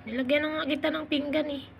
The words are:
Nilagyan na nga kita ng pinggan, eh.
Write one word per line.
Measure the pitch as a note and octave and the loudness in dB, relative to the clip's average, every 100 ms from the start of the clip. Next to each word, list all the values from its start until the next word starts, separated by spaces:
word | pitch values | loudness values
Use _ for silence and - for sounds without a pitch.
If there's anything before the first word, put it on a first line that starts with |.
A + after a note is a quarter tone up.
Nilagyan | G#3+ A#3+ B3+ D4 | -6 -4 2 2
na | D#4 D#4 | 2 0
nga | C4 | 0
kita | C#4+ D#4 | 0 0
ng | D#4 D#4 | -2 0
pinggan, | D4 C#4+ D4+ D4 | 0 2 0 0
eh. | C#4 - | -4 -10